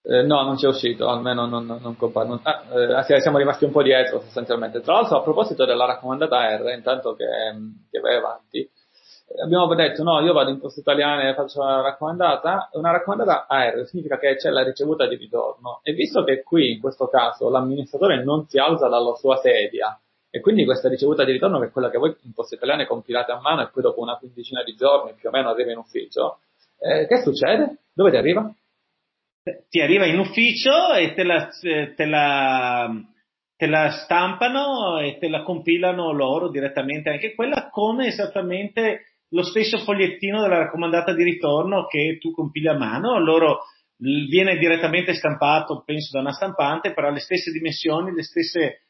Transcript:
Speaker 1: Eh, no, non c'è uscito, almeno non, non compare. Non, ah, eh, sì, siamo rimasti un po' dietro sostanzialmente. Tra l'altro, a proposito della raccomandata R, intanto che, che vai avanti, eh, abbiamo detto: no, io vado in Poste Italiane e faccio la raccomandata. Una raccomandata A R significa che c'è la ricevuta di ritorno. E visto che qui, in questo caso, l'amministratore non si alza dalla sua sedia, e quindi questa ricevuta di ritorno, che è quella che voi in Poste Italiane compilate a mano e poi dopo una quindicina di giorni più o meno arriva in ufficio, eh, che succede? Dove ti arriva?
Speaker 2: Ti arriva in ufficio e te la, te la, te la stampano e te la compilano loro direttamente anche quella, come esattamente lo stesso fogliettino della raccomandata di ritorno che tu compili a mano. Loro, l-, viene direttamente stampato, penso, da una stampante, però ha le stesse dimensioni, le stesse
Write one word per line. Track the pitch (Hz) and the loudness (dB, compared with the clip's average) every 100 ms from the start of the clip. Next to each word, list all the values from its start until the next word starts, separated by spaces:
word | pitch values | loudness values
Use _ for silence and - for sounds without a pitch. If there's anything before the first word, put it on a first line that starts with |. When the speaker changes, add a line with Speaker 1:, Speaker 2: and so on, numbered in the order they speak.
Speaker 1:
Eh, | - 123 | 2 2
no, | 139 147 | 4 2
non | 135 131 | 0 2
c'è | 139 | 2
uscito, | 135 123 113 117 | 2 -2 -2 -2
almeno | 120 123 127 120 | -2 -2 -2 -2
non, | 120 117 | -4 -6
non | 117 120 117 | -10 -10 -4
compare. | 117 110 113 | -4 -2 -4
Non, | 120 | -4
ah, | 156 151 - 123 120 127 | -4 -4 -4 0 2 2
eh, | |
sì, | 135 143 | 4 4
siamo | 170 143 | 6 4
rimasti | 143 - 151 | 2 2 2
un | |
po' | 147 | 4
dietro | 135 131 127 120 | 6 4 4 -2
sostanzialmente. | - 127 117 117 110 117 | -6 -10 -4 -4 -4 -6
Tra | 151 | 2
l'altro, | 196 233 147 | 2 4 2
a | |
proposito | 156 160 220 160 127 | 2 0 0 0 2
della | 120 123 | 2 0
raccomandata | - 127 135 156 123 113 107 | 0 -4 -4 0 2 2 0
R, | 120 | -4
intanto | 123 123 131 117 110 | -4 -2 -2 -2 -4
che, | 120 117 110 107 110 110 _ | -4 -4 -6 -8 -14 -16 _
che | - | -4
vai | - 120 | 0 0
avanti, | 110 117 _ - | -2 -8 _ -8
eh, | 135 _ _ _ _ - _ - | -8 _ _ _ _ -20 _ -8
abbiamo | 160 175 170 165 | 0 2 4 4
detto: | 156 156 | 2 0
no, | 165 156 | 0 2
io | 160 | 4
vado | 151 135 | 4 2
in | 135 | -2
Poste | 120 - | -8 -4
Italiane | 143 143 147 147 135 | 0 2 2 0 0
e | |
faccio | 131 135 143 | -2 -4 -2
la | 135 135 | 0 2
raccomandata. | 135 - 151 175 175 139 160 190 180 | 0 -4 -8 0 0 2 0 -2 -4
Una | 160 165 | -4 0
raccomandata | 175 175 208 220 160 - | 0 0 -2 2 0 2
A | 139 123 | 2 2
R | 117 123 | -2 -6
significa | 180 147 131 | -10 -6 0
che | 143 135 | 0 0
c'è | 151 | 0
la | 135 | 0
ricevuta | 131 131 147 156 123 | 0 -2 -4 0 0
di | 123 | -2
ritorno. | 113 117 113 123 123 117 | -4 -4 -4 -6 -12 -10
E | 151 | -6
visto | 165 - 151 | -2 0 0
che | 135 131 | 2 -2
qui, | - 170 131 | 2 2 2
in | 110 | 0
questo | 131 - 127 | -6 -4 0
caso, | 127 117 - 120 | 2 2 0 0
l'amministratore | 131 131 139 135 139 190 135 | 0 0 -4 -6 0 2 2
non | 131 151 151 | 0 -2 0
si | 139 | 2
alza | 147 165 127 | 2 2 2
dalla | 120 120 117 | 2 0 0
sua | 135 131 | 0 2
sedia, | 131 117 104 117 110 110 _ _ _ | 4 4 2 -4 -6 -6 _ _ _
e | - | 0
quindi | 196 214 | 2 4
questa | 131 127 131 | 2 2 0
ricevuta | 127 143 151 131 | 2 0 2 2
di | |
ritorno, | 131 196 156 | 2 2 0
che | 117 | -2
è | |
quella | 135 123 | -2 -2
che | 120 | 0
voi | 156 - | 0 -2
in | 127 | -14
Poste | 113 113 113 | -12 -10 -6
Italiane | 127 151 135 | -4 -2 -2
compilate | 117 110 120 120 | -6 -4 -4 -4
a | 120 | -4
mano | 135 156 | -2 -2
e | 117 | -2
poi | 135 | 0
dopo | 123 - | 0 -2
una | 117 123 | -6 -8
quindicina | 127 120 117 123 | -12 -18 -10 -8
di | 120 107 | -8 0
giorni | 135 143 113 107 | 2 2 0 -8
più | 113 | -4
o | |
meno | 127 120 | -2 0
arriva | 113 123 | 0 -2
in | 117 | -4
ufficio, | 113 120 110 123 135 - _ _ _ _ | -8 -10 -6 -2 -2 -4 _ _ _ _
eh, | - 156 156 | -2 0 2
che | 247 | 2
succede? | 220 - 170 226 302 - _ | 0 0 2 2 0 -4 _
Dove | - 190 | 2 4
ti | - | 6
arriva? | 151 185 214 - _ _ _ _ _ _ _ _ - - _ | 2 0 -2 -10 _ _ _ _ _ _ _ _ -14 -14 _
Speaker 2:
Ti | 170 | 0
arriva | 147 196 208 | 2 4 4
in | 170 | 2
ufficio | 190 - 233 226 262 311 359 | 0 0 0 2 2 4 4
e | 233 160 | 2 0
te | 196 | 0
la, | 180 165 - - 175 156 139 - | 0 0 -2 -8 -4 -2 -4 -4
te | 151 | 0
la, | 151 143 139 135 131 123 123 117 110 - _ _ _ _ _ | 2 2 2 2 0 0 -2 -2 -6 -12 _ _ _ _ _
te | 151 | 0
la | 156 156 | 2 2
stampano | - - 175 185 185 247 269 285 254 196 165 | -2 -2 0 0 -2 -2 0 -2 -2 -2 -2
e | 143 139 | -4 -4
te | 170 | -4
la | 156 | -4
compilano | 156 170 165 170 180 180 165 | -4 -4 0 2 2 0 -2
loro | 147 131 151 175 | 0 0 0 -2
direttamente | 143 135 139 135 151 151 | -4 -4 -4 -6 -4 -4
anche | 147 - | -4 -6
quella, | - 247 285 - | -4 -2 -2 -4
come | - 220 240 247 | -2 -2 0 -2
esattamente | - 202 202 180 185 202 226 220 - _ _ _ | -4 -4 -4 -4 -6 -6 -2 -2 -2 _ _ _
lo | 170 | -4
stesso | 175 220 214 220 | 0 -2 0 -2
fogliettino | - 202 185 - 196 214 | -2 0 0 -2 -4 0
della | 202 175 | 2 2
raccomandata | 160 160 170 170 170 170 | 0 -2 0 0 0 2
di | |
ritorno | 175 175 160 196 185 196 180 | 2 2 0 2 2 -2 -2
che | 151 156 160 | -2 -2 -2
tu | 165 | -6
compili | 165 156 156 156 | -6 -6 -2 0
a | 147 | 0
mano. | 113 120 220 226 | -2 -2 0 2
Loro, | 160 165 160 139 - _ _ _ | 4 4 4 2 -6 _ _ _
l-, | 127 143 143 | -2 -2 2
viene | 170 190 170 | 2 4 2
direttamente | 170 165 165 175 - | 2 2 2 0 -2
stampato, | - 156 151 143 156 151 160 | -2 -2 0 2 2 0 -8
penso, | - 151 151 | -6 -8 -4
da | 139 | -4
una | 135 | -4
stampante, | - 190 185 139 160 185 | -4 -6 -2 -2 0 -4
però | 160 143 | -2 -2
ha | |
le | 143 | -2
stesse | - 180 170 | -2 -4 -2
dimensioni, | 160 160 151 165 160 185 | -6 -6 -4 -2 -2 -2
le | 170 | -6
stesse | 156 175 165 170 147 - | -4 -4 -2 0 -2 -4